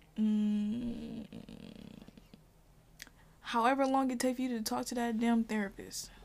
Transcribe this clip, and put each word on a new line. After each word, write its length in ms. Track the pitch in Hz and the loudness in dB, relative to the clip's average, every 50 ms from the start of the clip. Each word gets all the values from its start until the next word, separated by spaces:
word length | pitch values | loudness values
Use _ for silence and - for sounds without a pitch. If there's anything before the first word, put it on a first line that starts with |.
| - - - 214 | -20 -10 -4 0
Mm, 1040 | 214 214 214 208 214 208 208 208 208 208 220 240 247 240 220 226 226 226 226 220 - - - - - - - - - - - - - - - - - - - - - - - - - - - - - - - - - - - - - - - - - - - - | 2 2 4 4 2 2 2 2 0 -2 -2 -4 -4 -6 -6 -6 -8 -10 -10 -10 -12 -12 -14 -16 -16 -16 -16 -16 -16 -16 -16 -16 -18 -18 -18 -20 -20 -20 -20 -20 -20 -20 -20 -20 -20 -20 -20 -20 -20 -20 -20 -20 -20 -20 -20 -20 -20 -20 -20 -20 -20 -20 -20 -16
however 440 | - - - 233 226 247 277 269 269 | -8 -2 2 4 4 6 6 4 4
long 260 | 262 262 269 269 254 | 4 4 2 2 2
it 80 | 254 240 | 2 2
takes 200 | - 254 247 247 | 2 0 2 0
you 100 | 254 254 | 0 -2
to 120 | 240 226 | -2 -2
talk 240 | 220 - - - 247 | -2 -2 -2 -2 -4
to 80 | - 247 | -4 -2
that 240 | 247 240 233 226 220 | -2 0 0 0 2
damn 240 | 233 233 233 226 226 | 4 4 4 4 4
therapist. 680 | - 214 214 202 196 - - - - - - - - - - | 2 0 -2 -2 -2 -6 -10 -12 -10 -10 -10 -10 -12 -12 -4